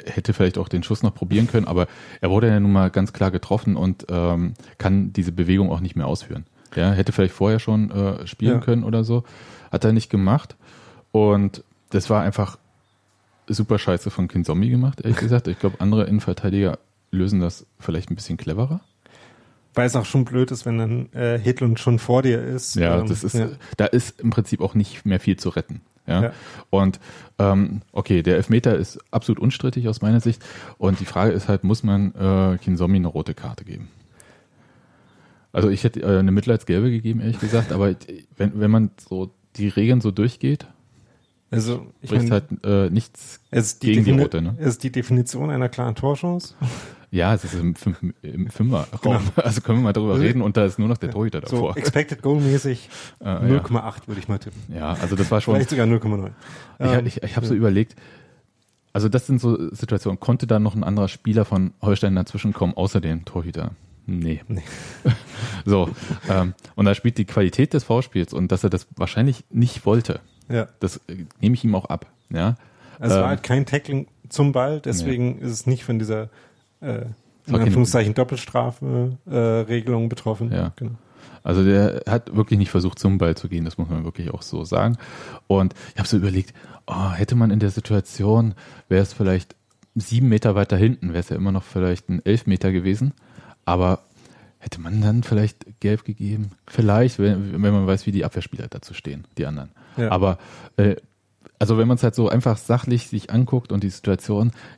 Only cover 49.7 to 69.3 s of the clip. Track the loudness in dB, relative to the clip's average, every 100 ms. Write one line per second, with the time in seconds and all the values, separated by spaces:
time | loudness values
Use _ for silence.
49.7 | 2 2 0 0 2 2 2 0 2 0
50.7 | 0 -2 -2 -4 -4 -4 -4 -4 -2 -2
51.7 | -2 0 0 -2 -2 0 2 2 2 0
52.7 | -6 -10 -20 -20 -10 -6 0 2 2 2
53.7 | -2 -2 -10 -10 -8 -4 -6 -6 -16 -12
54.7 | -8 -6 -4 -2 -2 2 0 2 2 2
55.7 | 2 2 2 0 -4 -6 -12 -20 -20 -20
56.7 | -4 0 2 0 -4 -6 -2 0 2 4
57.7 | 4 0 -6 -20 -20 _ _ _ _ _
58.7 | _ _ -2 0 0 2 0 2 0 -2
59.7 | -8 -4 -2 -2 -2 0 0 2 2 2
60.7 | 0 -2 0 -2 -2 0 2 2 2 0
61.7 | 0 0 2 2 0 -2 -4 -4 0 -2
62.7 | 0 0 0 -2 -4 -6 -8 -8 -8 -8
63.7 | -10 _ -14 -8 -4 -4 -6 -6 -8 -8
64.7 | -16 -18 -4 -2 -2 -6 -12 -10 -6 0
65.7 | 2 0 -4 -10 -8 -2 0 0 -4 -10
66.7 | 0 0 2 0 -2 -2 0 2 2 0
67.7 | 0 0 -2 0 -4 -2 -2 0 0 0
68.7 | -2 -4 -6 -4 0 0